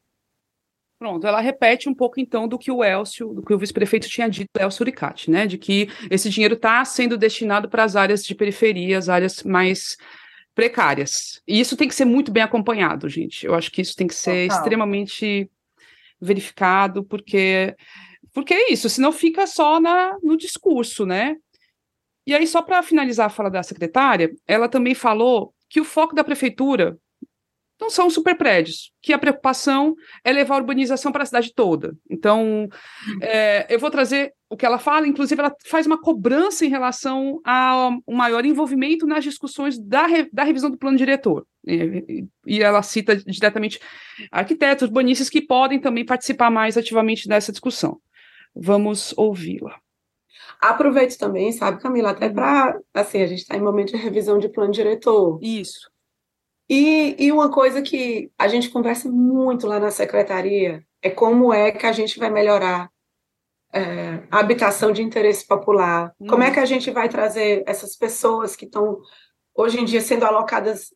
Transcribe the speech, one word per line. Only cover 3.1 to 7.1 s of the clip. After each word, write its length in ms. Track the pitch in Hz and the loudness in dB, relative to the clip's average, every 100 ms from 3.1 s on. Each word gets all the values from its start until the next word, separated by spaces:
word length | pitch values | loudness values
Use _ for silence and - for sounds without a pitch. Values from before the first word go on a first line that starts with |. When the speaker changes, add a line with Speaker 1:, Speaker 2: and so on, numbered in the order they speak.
| - 226 | -10 -12
Speaker 1:
do 100 | 196 | -8
que 120 | - | -2
o 40 | 202 | -2
vice-prefeito 500 | 196 - 202 220 - | -2 -2 0 0 -2
tinha 200 | - 233 | -4 -4
dito, 220 | 185 196 208 | -4 -6 -2
Elcio 240 | 196 196 | -2 -2
Uricati, 480 | 233 - 143 - - | -6 -4 -8 -6 -2
né? 160 | 185 214 | 0 0
De 120 | 180 | -4
que 300 | - 196 202 - 202 | -2 0 -2 -6 -4
esse 180 | 185 214 | -2 -2
dinheiro 280 | 202 214 226 | 2 2 2
tá 280 | 220 233 | 2 2
sendo 320 | 262 - 247 | 0 -2 -2